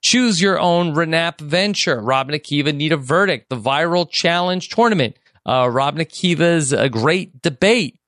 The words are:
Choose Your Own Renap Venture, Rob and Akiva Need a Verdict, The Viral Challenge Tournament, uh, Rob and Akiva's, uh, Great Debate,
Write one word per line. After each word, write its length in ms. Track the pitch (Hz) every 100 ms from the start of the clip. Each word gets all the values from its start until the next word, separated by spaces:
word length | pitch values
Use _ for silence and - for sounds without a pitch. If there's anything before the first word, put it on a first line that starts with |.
Choose 400 | - 254 247 180
Your 180 | 196 185
Own 340 | 175 175 175
Renap 460 | 151 165 160 170 -
Venture, 580 | 147 170 208 202 - 127
Rob 260 | 107 135 135
and 100 | 147
Akiva 340 | - 143 147
Need 180 | 143 151
a 40 | 151
Verdict, 500 | 131 160 196 139 _
The 80 | 127
Viral 520 | 110 135 170 175 170
Challenge 580 | - 180 170 180 185 -
Tournament, 480 | - 233 202 120 - _ _ -
uh, 220 | 127 123
Rob 260 | 120 139 143
and 80 | 160
Akiva's, 680 | - 180 160 170 170 139
uh, 140 | 123 131
Great 520 | 113 127 180 - 131
Debate, 580 | 170 135 190 240 156 _